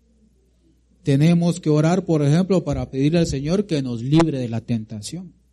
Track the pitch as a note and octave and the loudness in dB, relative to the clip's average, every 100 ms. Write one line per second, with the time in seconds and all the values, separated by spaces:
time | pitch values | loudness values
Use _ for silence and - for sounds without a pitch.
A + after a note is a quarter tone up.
0 | _ _ _ _ _ _ _ _ _ _ | _ _ _ _ _ _ _ _ _ _
1 | - C3+ D#3 E3+ E3+ E3+ D#3+ D3+ D#3 F3+ | -2 2 4 4 2 -2 0 2 2 0
2 | F#3+ D#3+ D3 D#3 F#3 F#3 D3+ C3+ B2+ C3+ | 0 0 2 2 2 0 0 -4 -6 -2
3 | C#3+ E3+ E3 C#3+ C#3+ F#3+ G#3 D#3 C3 A#2 | 0 2 0 -2 -2 -2 -2 -4 -4 -6
4 | B2 D3+ E3 C3+ B2 A2+ - A#2+ G#2+ A2 | 2 2 2 0 -4 -6 -4 -4 -4 -12
5 | G#2 E3 F#3 - _ | -12 -14 -14 -20 _